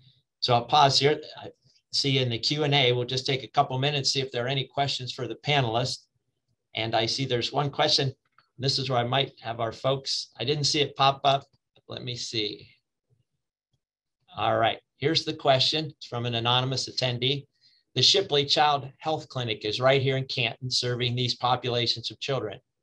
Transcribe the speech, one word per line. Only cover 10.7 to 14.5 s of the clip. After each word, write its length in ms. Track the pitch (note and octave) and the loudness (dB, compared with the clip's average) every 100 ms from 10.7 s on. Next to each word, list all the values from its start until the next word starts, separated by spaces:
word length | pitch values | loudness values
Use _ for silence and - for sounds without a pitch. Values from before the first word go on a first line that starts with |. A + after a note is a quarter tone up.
| D#3 | 0
it 160 | C#3 - | 0 2
pop 240 | C3+ C#3 | 2 4
up. 220 | C#3 C#3 - _ _ _ - | 2 0 -2 _ _ _ -16
Let 160 | A#2 | -12
me 120 | B2 A#2 | -10 -10
see. 540 | - A2+ G#2 - G2+ _ _ _ _ _ _ _ _ _ _ _ _ _ _ _ _ - | -6 -4 -4 -6 -16 _ _ _ _ _ _ _ _ _ _ _ _ _ _ _ _ -4
All 220 | A2 | 0